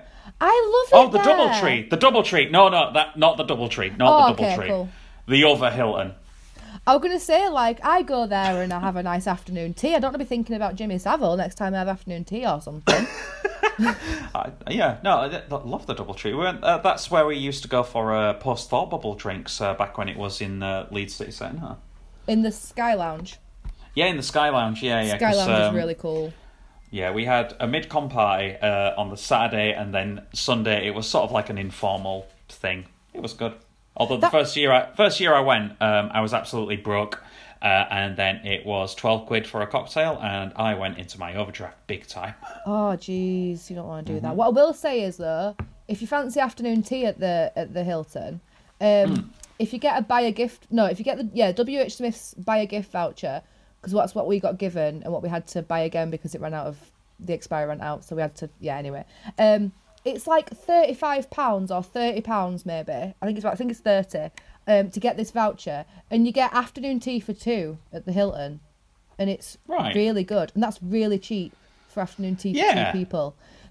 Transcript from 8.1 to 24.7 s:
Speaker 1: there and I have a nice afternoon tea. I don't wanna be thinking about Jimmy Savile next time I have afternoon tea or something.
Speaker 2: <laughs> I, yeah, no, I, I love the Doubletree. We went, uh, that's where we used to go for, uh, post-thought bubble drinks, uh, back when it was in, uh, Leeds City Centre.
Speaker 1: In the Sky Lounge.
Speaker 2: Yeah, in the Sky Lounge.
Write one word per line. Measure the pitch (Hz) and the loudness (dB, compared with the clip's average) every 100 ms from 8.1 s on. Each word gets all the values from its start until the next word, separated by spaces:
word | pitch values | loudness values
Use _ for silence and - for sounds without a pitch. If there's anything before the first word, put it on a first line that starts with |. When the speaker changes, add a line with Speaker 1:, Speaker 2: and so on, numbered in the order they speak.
| 254 226 | 0 0
Speaker 1:
there | 196 190 180 | 2 2 0
and | 185 | -2
I | 175 | -2
have | 190 180 | -2 -2
a | |
nice | 180 175 190 | -2 -2 -2
afternoon | 185 - 180 170 | -4 -4 -6 -6
tea. | 175 285 | -2 0
I | 330 | 2
don't | 262 | 0
wanna | 269 | -4
be | 262 | -4
thinking | 240 226 220 | -4 -2 -2
about | 202 190 | -4 -4
Jimmy | 214 180 | -4 -4
Savile | 196 302 196 175 | 0 2 2 0
next | 175 | -2
time | - 196 | -4 -4
I | 190 | -2
have | 185 | -4
afternoon | 185 - 170 | -6 -8 -10
tea | 170 220 247 | -8 -4 -2
or | 151 | -4
something. | 151 151 - - 240 - - - - 659 440 - | -6 -4 0 2 0 -6 -12 -8 -8 -2 -2 2
Speaker 2:
<laughs> | |
I, | 226 - 320 320 262 - - - - | 0 0 -6 -8 -6 -8 -8 -10 -6
yeah, | 196 160 113 | 0 0 0
no, | 196 156 | 2 2
I, | 139 165 - | 2 -6 -8
I | 139 | -8
love | 120 - - | -6 -8 -6
the | |
Doubletree. | 117 95 98 107 | -8 -8 -6 -4
We | 131 | -2
went, | 180 160 | -2 0
uh, | - 165 | 0 2
that's | 190 - - | 2 -2 0
where | 175 151 | 2 2
we | 147 | 0
used | 139 139 | -4 -6
to | - | -2
go | 127 | -2
for, | 123 120 110 | 0 -2 0
uh, | 110 107 | 2 0
post-thought | 101 131 117 - 127 175 | 0 -2 -4 0 -2 0
bubble | 165 110 | -4 -6
drinks, | 101 107 95 87 - | -6 -8 -8 -10 -4
uh, | 101 | -4
back | 95 101 - | -2 -4 -4
when | 98 | -8
it | 87 | -6
was | 101 98 | -8 -6
in, | 101 98 | -6 -4
uh, | 98 95 - | -4 -4 -6
Leeds | 101 98 | -8 -8
City | - - | -10 -12
Centre. | - 101 165 - - - - - - - | -10 -10 -10 -12 -14 -18 -20 -20 -12 0
Speaker 1:
In | 220 | 2
the | 220 | 2
Sky | 214 - - 233 | -2 -10 -4 0
Lounge. | 208 165 160 180 - - - - - - | 0 -2 -6 -12 -16 -20 -14 -14 -14 -8
Speaker 2:
Yeah, | - 180 | -2 0
in | 160 | 0
the | |
Sky | - 151 147 | -2 2 2
Lounge. | 131 113 | 2 0